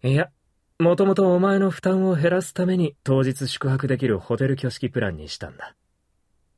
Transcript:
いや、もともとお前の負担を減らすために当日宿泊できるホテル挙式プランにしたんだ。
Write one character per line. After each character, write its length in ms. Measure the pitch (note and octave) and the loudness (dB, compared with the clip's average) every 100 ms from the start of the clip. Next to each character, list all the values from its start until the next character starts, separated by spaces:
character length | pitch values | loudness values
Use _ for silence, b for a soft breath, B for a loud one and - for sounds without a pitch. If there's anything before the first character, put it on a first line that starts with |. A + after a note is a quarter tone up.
い 120 | B2+ C#3 | 2 0
や、 160 | F3 _ _ _ _ _ | -2 _ _ _ _ _
も 160 | E3 F3 | 2 4
と 100 | G3 | 2
も 80 | |
と 220 | F#3+ F#3+ F3+ | 4 4 4
お 40 | |
前 200 | G3 G3 | 2 2
の 100 | G3 | 0
負 140 | E3 | 0
担 240 | F#3+ F#3+ F#3+ | -2 0 0
を 80 | E3+ | 2
減 160 | E3+ | 2
ら 100 | F3+ | 0
す 140 | F#3 - | -4 -4
た 100 | F3+ | 0
め 100 | F#3 | 0
に 200 | D#3+ - | 0 -4
当 180 | - C3+ | 0 2
日 260 | C3 C3 C3 | 2 -2 -6
宿 220 | - C#3 | -4 -2
泊 180 | C3+ C3 | -2 -2
で 120 | B2+ | -2
き 80 | B2+ | 0
る 100 | G2+ | -2
ホ 180 | - A#2 | -2 -2
テ 120 | C3+ | 0
ル 80 | C3 | -2
挙 160 | B2+ | -4
式 180 | - B2+ | -6 -6
プ 100 | B2+ | -4
ラ 100 | G#2 | -4
ン 60 | D#2+ | -6
に 140 | D2 | -12
し 80 | - | -14
た 120 | D#2 | -14
ん 60 | C2 | -14
だ。 200 | - _ _ _ _ _ _ _ _ | -20 _ _ _ _ _ _ _ _